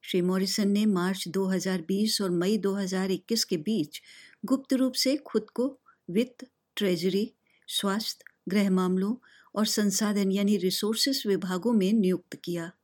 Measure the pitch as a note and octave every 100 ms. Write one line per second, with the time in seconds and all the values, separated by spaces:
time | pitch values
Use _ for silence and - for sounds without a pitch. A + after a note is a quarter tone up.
0 | - F#3+ F3+ F#3 F#3+ - G3+ G3+ G#3+ F#3+
1 | F3+ F#3+ - F3+ F#3+ F#3+ F#3 F#3 D#3+ G3
2 | G#3+ - G3 F3 F3 A3 F#3+ G3 G3 F#3
3 | F#3+ F#3 - A3+ - F3 D3+ A3 D3+ -
4 | - - - _ G3 C4+ C4+ C4 C4 -
5 | C4 C#4+ - A3+ G#3+ - B3+ C#4+ _ _
6 | - F3+ B3 _ B3+ _ _ - G3+ F3
7 | F3 F#3+ A3+ _ _ _ - - G3+ G3
8 | A3 - - _ - F#3+ G3 F#3 F3+ F#3
9 | G3 - _ _ _ - A3 - G#3 F#3+
10 | G#3 G#3 G3 F#3+ G3+ G#3 F#3 F3+ G#3 A3+
11 | - C4+ G#3+ F#3+ F3+ F#3 G3+ A#3 F#3 A3+
12 | F#3 F3+ - - - F3 E3+ -